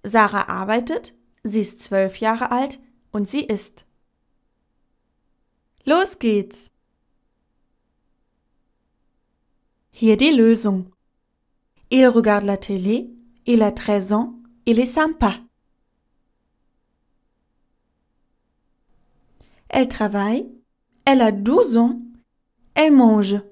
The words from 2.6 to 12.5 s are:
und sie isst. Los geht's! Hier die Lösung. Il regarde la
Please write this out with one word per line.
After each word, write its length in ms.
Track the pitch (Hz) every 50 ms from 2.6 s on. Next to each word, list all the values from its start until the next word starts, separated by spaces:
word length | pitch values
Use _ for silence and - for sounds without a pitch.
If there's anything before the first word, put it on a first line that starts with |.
| 269 285 - - _ _ _ _ _ _
und 180 | - 208 202 -
sie 160 | - 285 -
isst. 420 | - 214 202 - - _ - _ _ _ _ _ _ _ _ _ _ _ _ _ _ _ _ _ _ _ _ _ _ _ _ _ _ _ _ _ _ _ _ _ _ _ _ _ _ _ _ _
Los 340 | 262 302 349 381 381 - -
geht's! 520 | - 226 214 202 190 196 - - - - _ _ _ _ _ _ _ _ _ _ _ _ _ _ _ _ _ _ _ _ _ _ _ _ _ _ _ _ _ _ _ _ _ _ _ _ _ _ _ _ _ _ _ _ _ _ _ _ _ _ _ _ _ _ _ _ _ _ _ _ _ _ _ _
Hier 260 | _ - 226 220 214
die 140 | 208 262 311
Lösung. 600 | 311 247 226 226 226 226 226 208 196 185 185 - _ _ _ _ _ _ _ _ _ _ _ _ _ _ _ _ _ _ _ _
Il 160 | 254 262 262
regarde 400 | 247 240 233 226 220 208 202 202
la 100 | 202